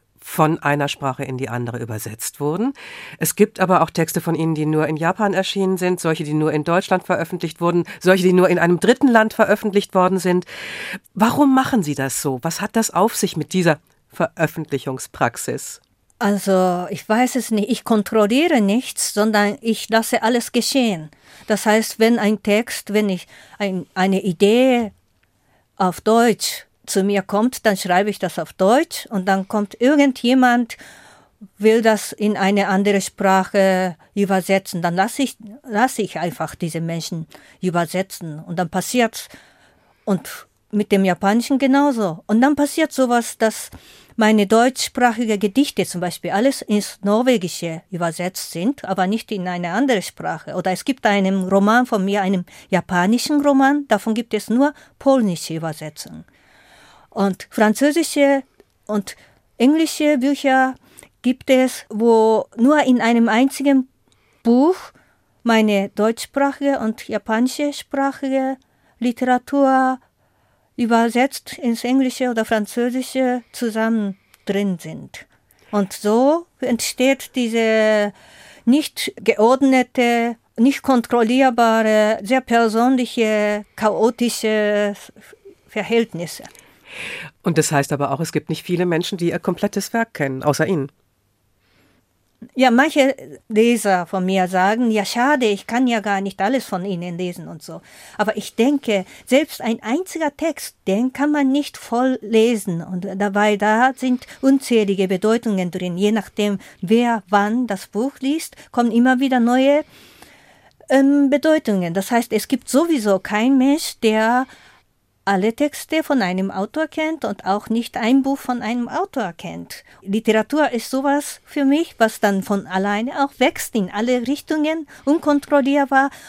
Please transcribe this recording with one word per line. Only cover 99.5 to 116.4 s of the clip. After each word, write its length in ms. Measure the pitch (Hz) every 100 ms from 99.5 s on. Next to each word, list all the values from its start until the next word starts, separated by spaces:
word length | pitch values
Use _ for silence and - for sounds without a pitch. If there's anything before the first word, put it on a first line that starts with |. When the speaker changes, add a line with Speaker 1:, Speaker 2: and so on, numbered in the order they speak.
| -
Speaker 2:
ein 200 | 233 226
einziger 540 | 214 285 370 330 302 -
Text, 400 | 330 294 - _ -
den 260 | 196 254
kann 180 | 262 294
man 180 | 294 269
nicht 260 | 277 285 -
voll 400 | - 233 262 254
lesen. 640 | 208 220 226 226 190 165
Und 240 | - 185 190 190
dabei, 400 | 202 202 214 208
da 360 | 208 214 262 262
sind 300 | 254 247 - -
unzählige 680 | 269 269 - 233 202 196 190
Bedeutungen 600 | 185 214 226 226 196 180
drin. 260 | 180 180 175
Je 160 | 208
nachdem, 460 | 226 - - 208 196 - -
wer 400 | 175 226 240 226 -
wann 360 | 202 202 233 247
das 200 | 190 -
Buch 260 | 202 262 -
liest, 340 | 262 311 - - -
kommen 220 | - 240
immer 260 | 233 254 254
wieder 220 | 269 254
neue, 440 | 233 254 269 294 302 - - - - _ _ _ _ _ -
ähm, 400 | 269 277 285 277
Bedeutungen. 640 | 285 320 311 269 196 175
Das 160 | 180 196
heißt, 220 | 233 233
es 160 | 214 -
gibt 200 | 254 -
sowieso 500 | 262 339 302 208 190
keinen 380 | - 208 240 269
Mensch, 400 | 262 294 - -
der 440 | 226 214 220 247 262 - - _ _ _ _ _ -
alle 260 | 196 208
Texte 500 | 220 285 - - 320
von 180 | 302 277
einem 300 | 185 185